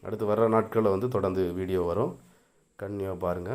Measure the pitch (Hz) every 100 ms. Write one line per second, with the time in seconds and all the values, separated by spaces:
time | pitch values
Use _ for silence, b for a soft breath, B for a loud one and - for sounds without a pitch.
0 | 101 110 107 104 113 113 107 113 104 95
1 | 120 107 95 92 90 90 92 92 87 87
2 | 139 175 b b b b b _ 98 101
3 | 95 92 90 90 87